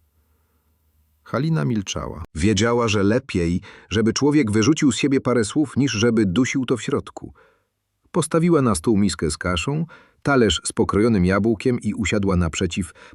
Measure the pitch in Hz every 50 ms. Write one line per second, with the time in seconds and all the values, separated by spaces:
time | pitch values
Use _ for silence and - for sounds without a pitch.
0 | _ _ _ _ _ _ _ _ _ _ _ _ _ _ _ _ _ _ _ _
1 | _ _ _ _ _ - - 117 147 165 160 156 147 135 117 107 95 - - 76
2 | 69 - - 80 80 - - 80 78 107 107 95 110 117 120 120 120 110 101 104
3 | 98 101 110 127 - - - 92 85 85 90 95 - - - - - - 92 107
4 | 110 110 - - 135 147 143 156 131 104 101 110 104 131 165 - 156 135 117 -
5 | - 139 135 131 - 127 120 123 107 - - - - - - 120 143 131 107 101
6 | 113 120 113 117 110 95 85 120 131 120 - 139 127 - 135 117 - - - 107
7 | - - - - - - - _ _ _ _ _ _ _ _ _ _ _ _ _
8 | _ _ - 180 147 - - 160 165 175 165 147 131 117 101 - - 123 110 98
9 | 104 98 - - - 78 - - - 90 90 85 - 139 143 160 170 - - -
10 | - _ _ _ - 143 139 131 113 101 92 - - - - - 104 87 - 98
11 | 110 120 113 95 87 90 95 101 101 113 113 - - 131 123 117 - 107 - 123
12 | 101 - 120 107 98 98 92 87 87 80 - - 98 85 - 104 90 - - -
13 | - - -